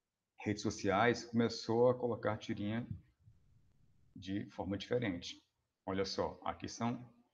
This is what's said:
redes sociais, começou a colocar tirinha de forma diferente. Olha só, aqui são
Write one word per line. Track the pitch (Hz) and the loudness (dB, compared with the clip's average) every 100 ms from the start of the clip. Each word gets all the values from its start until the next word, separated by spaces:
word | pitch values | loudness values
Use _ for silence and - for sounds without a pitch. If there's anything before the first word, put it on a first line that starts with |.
| _ _ _ _ | _ _ _ _
redes | 107 101 | -2 0
sociais, | 107 98 101 95 120 117 | -2 0 2 6 6 4
começou | - 117 117 - - 113 123 | 0 2 2 0 0 4 6
a | |
colocar | 123 123 110 107 110 | 4 0 -2 -2 -2
tirinha | - 98 101 117 131 - - _ - - _ _ _ _ _ _ _ - | -4 -4 -2 -2 -4 -10 -12 _ -20 -20 _ _ _ _ _ _ _ -14
de | 95 101 - | -4 -4 -4
forma | - 95 101 | -6 -4 -4
diferente. | - 123 113 87 - - _ _ _ _ | 0 0 2 -2 -6 -12 _ _ _ _
Olha | - 95 | -4 -2
só, | 95 - 87 - | 0 0 -2 -2
aqui | - 87 98 | -6 -6 -8
são | - 117 123 - - _ | -2 -2 -2 -8 -20 _